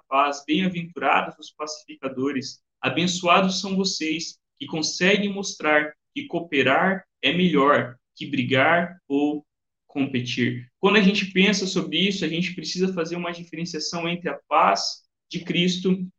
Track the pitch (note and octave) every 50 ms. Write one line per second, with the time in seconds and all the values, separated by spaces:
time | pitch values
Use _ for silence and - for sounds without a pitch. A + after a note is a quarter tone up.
0 | _ - C3+ C3+ C#3+ C#3+ C#3 - - D3+ D#3 F#3 F#3+ F3+ E3 F3 E3+ - - C3+
1 | - C#3+ - F#3+ F#3+ - - - - - _ - D3+ D3+ - - - - D3+ -
2 | C3+ C3 B2+ B2+ C3+ C#3+ C3+ B2+ B2 - - - _ _ _ - B2+ C3 B2 D#3+
3 | F3+ F3+ - - F3+ F3 F3 G3 F#3+ F#3 F#3+ - - G3 G3 F#3+ G3 - - -
4 | D#3 D#3 D#3+ E3 E3 - - _ _ _ _ - C3+ C3+ F3 D#3+ D3+ - - -
5 | F3+ F#3+ G#3 F#3+ G#3 G3+ F#3+ G3 G3 - - - D#3 D#3 D3+ D3+ D3 D3+ - _
6 | _ _ - C#3 - - - E3 E3 - D3+ C3+ B2 B2+ C#3+ D#3+ F3+ F#3+ F#3+ F#3+
7 | - _ _ _ - C3+ E3 F3+ F#3 F3 D3 C#3+ C3+ C#3+ C#3 A#2+ A#2+ - - _
8 | _ _ _ - D#3 C#3 C#3 C3 B2 B2 C3 C3 C#3+ D#3+ E3 F3 F3+ F3 - -
9 | _ - C#3 C#3+ D3 D3 D3 D3 - _ _ _ _ _ _ _ _ _ - C#3
10 | C3+ - - A#2+ A#2+ - - B2 A#2+ - - - - - _ _ - G3+ G3+ G#3+
11 | F#3 G3 G#3 - F#3+ - - G3+ F#3+ G#3+ G3+ - F#3+ - - F3 D3+ C#3+ D3+ E3+
12 | F#3+ G3+ F#3+ - E3+ D#3 E3 E3+ F3+ - - F3 D#3 - - F3+ F#3 F#3+ F#3 F3
13 | D#3+ E3+ F3 F3 E3+ E3+ F3 E3+ F3 - - D#3+ E3+ E3 - D3+ - - F3 E3+
14 | E3+ E3+ F3 F3 E3+ D3 C3+ - _ - D3 D#3+ F3+ G3 G3 F#3+ - - - -
15 | _ _ _ _ _ - - F3 - - D#3+ E3+ F3 F3+ F3 - - F#3+ F#3+ F#3+
16 | - - -